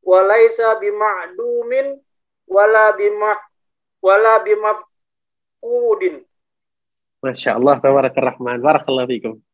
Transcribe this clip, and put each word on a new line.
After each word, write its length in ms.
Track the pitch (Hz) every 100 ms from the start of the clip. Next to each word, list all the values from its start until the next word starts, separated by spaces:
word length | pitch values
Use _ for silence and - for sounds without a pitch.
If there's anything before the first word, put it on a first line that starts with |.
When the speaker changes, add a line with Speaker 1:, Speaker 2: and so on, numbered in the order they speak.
Speaker 1:
wa 140 | 185 185
laisa 500 | 190 220 226 226 226 214
bima'dumin 1200 | 202 208 214 190 175 185 240 240 233 254 277 277 _ _ _ _
wala 480 | _ 190 214 220 214
bimak-, 560 | 196 208 208 214 208 - _ _ _ _ _
wala 360 | 190 196 220 220
bimafqudin. 1800 | 208 208 214 - - _ _ _ _ _ _ _ 233 247 240 208 185 147 _ _ _ _ _ _ _ _ _ _
Speaker 2:
Masya 320 | 131 123 127 113
Allah, 240 | 135 139
tabarakallah 560 | 139 139 131 131 127 -
rahman. 240 | 123 123
Barakallahu 480 | 139 - - 131 123
fikum. 260 | 117 113 113 _